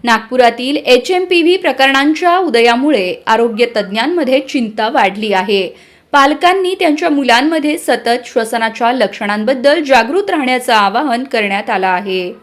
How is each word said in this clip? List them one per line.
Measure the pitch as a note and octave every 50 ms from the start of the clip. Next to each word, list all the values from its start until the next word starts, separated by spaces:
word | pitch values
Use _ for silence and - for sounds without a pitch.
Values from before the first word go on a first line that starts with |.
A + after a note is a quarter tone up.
| -
नागपुरातील | A#3+ A3+ A3 A3 - B3+ B3+ B3 A#3 A3+ A#3+ B3 C4 C#4+
एचएमपीव्ही | D#4 - - B3 B3 - - F#4 F4+ F#4 F4+ F4+ E4+ D#4 F4 F4+
प्रकरणांच्या | F#4+ F#4 D4+ C4 C4+ C4+ C4+ C#4 C4+ C#4 D4+ D#4 - F4+ E4+ E4+
उदयामुळे | F#4 F#4+ D#4 A3+ A#3 A#3 A#3+ A#3 B3 C4+ D4+ D4 G#3+ F#3 F3+ D#3+ - -
आरोग्य | - A3 A3 A#3 A#3+ A3 G#3+ A#3+
तज्ज्ञांमध्ये | A#3 A#3 A3 G3 F#3 G3 A3 A#3+ D4 F4+ F4 C#4+ A#3+ C4 C4
चिंता | C4+ - - C#4 A#3 G#3 G#3+ - G#3+ A3
वाढली | D4+ C4+ G#3 F#3+ F#3+ G#3 G#3+ G#3+ G3
आहे. | F#3 F#3 A3+ G3+ G3 F#3 E3+ - - - - _ _ _ _
पालकांनी | - C#4+ C4+ C#4+ D4+ D4+ F4+ F4 F#4 G4 F#4 F4+ F#4+ F#4+
त्यांच्या | F#4+ D#4+ D4 D4+ F4 E4
मुलांमध्ये | D4 C#4 C4+ B3 A3+ A#3+ C4+ D#4 E4 D#4+ C#4 D4+ D4+
सतत | E4+ - - B3+ A#3 - A#3 A#3 B3 B3
श्वसनाच्या | - - B3 A3+ A3 B3+ A#3 A3+ A3 G#3+ - B3 A#3
लक्षणांबद्दल | B3+ C4 G#3+ - - - A3 G3+ G#3 G#3+ G#3+ A#3 C#4 B3 A#3+ C#4+ D4 E4+ D4+
जागृत | C4 C4+ A#3+ A3+ A#3 D4 G4 G4+ G4+
राहण्याचं | F4+ D#4 C4+ B3 B3+ B3 B3 - A#3
आवाहन | G#3+ G3+ G3 G3 A#3+ D4+ C#4 A#3 A#3+ C4
करण्यात | C4 - A3+ G#3 G3+ G3 G3+ G#3+ B3
आलं | A3 F#3 F#3+
आहे. | F#3 F#3 F3+ G3+ G3 F#3 F#3 F3+ F3+ - -